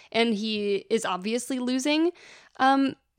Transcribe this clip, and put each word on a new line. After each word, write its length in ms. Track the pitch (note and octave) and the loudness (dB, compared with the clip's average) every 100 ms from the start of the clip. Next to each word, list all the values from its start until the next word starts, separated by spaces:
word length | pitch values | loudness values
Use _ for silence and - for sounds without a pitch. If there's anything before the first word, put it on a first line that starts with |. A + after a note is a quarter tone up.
| - | -4
and 240 | A3+ A#3 | 0 0
he 520 | G3+ A3 G#3+ G3+ G3 - | 0 -2 -2 -2 -2 -2
is 140 | A3 | -2
obviously 560 | A3 F3+ G3 A#3+ - C4 | -2 -4 -4 -4 -4 -4
losing. 500 | B3 B3+ C#4 D4+ E4+ - - - - - | -2 -2 0 2 0 -2 -14 -20 -18 0
Um, 380 | C4 C4+ C4+ - _ | 4 4 2 -2 _